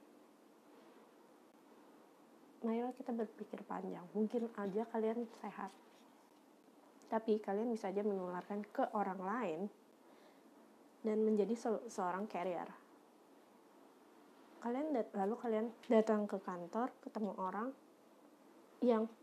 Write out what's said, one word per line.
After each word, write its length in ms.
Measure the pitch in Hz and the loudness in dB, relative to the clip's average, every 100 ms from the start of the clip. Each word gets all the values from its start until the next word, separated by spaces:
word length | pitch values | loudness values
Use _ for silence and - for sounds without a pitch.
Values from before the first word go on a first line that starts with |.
| - - - - - - - - - - - - - - - - - - - - - - - - - - 226 | -20 -20 -20 -20 -20 -20 -20 -20 -20 -20 -20 -20 -20 -20 -20 -20 -20 -20 -20 -20 -20 -20 -20 -20 -20 -6 -2
Marilah 280 | 226 247 247 | -2 -2 -6
kita 160 | 254 | -4
berpikir 480 | 233 220 - 208 196 196 | -4 -4 -6 -12 -10 -8
panjang. 360 | 185 190 175 175 208 | -6 -6 -8 -4 0
Mungkin 320 | 214 240 226 220 | 2 2 -2 -2
aja 320 | 202 196 233 | -2 -2 0
kalian 400 | 226 220 226 233 - | 0 2 0 -4 -6
sehat, 320 | 214 196 196 - - - - - - - - - - - - - - | -10 -8 -8 -10 -20 -20 -20 -20 -20 -20 -20 -20 -20 -20 -20 -18 -4
tapi 240 | 226 220 214 208 | -2 2 2 2
kalian 240 | 196 240 | -2 0
bisa 240 | 220 196 | -2 -2
aja 80 | 190 | 0
menularkan 640 | 208 196 180 180 - 208 208 | 0 0 -2 -4 -4 -6 -4
ke 160 | - 240 214 | -2 0 2
orang 240 | 196 190 | 0 -2
lain 380 | 185 240 220 160 202 - - - - - - - - - - - - - 220 | -2 -2 -2 -2 -6 -8 -20 -20 -20 -20 -20 -20 -20 -20 -20 -20 -20 -6 0
dan 160 | 220 | 4
menjadi 320 | 214 214 196 | 4 4 2
se-, 320 | 226 240 208 233 | 0 0 -2 -2
seorang 320 | - 180 180 214 | -2 -2 -2 -2
carrier. 400 | 180 180 170 175 - - - - - - - - - - - - - - - - - - - | -2 -2 -2 -6 -12 -20 -20 -20 -20 -20 -20 -20 -20 -20 -20 -20 -20 -20 -20 -20 -20 -20 -8
Kalian 320 | 233 254 311 | -4 -2 0
dat-, 240 | 262 214 208 | 0 0 0
lalu 240 | 196 240 | 0 0
kalian 280 | 240 214 233 - - | 0 0 0 -4 6
datang 400 | 226 220 214 208 | 6 8 4 2
ke 80 | 196 | -2
kantor, 480 | 196 175 175 220 262 - | -4 -6 -4 -2 -2 -4
ketemu 320 | - 220 208 190 | -8 -4 -2 -2
orang 320 | 190 190 254 - - - - - - - - - - - | -2 -2 -4 -6 -14 -20 -20 -20 -20 -20 -20 -20 -16 2
yang 240 | 240 220 226 - | 6 6 4 -4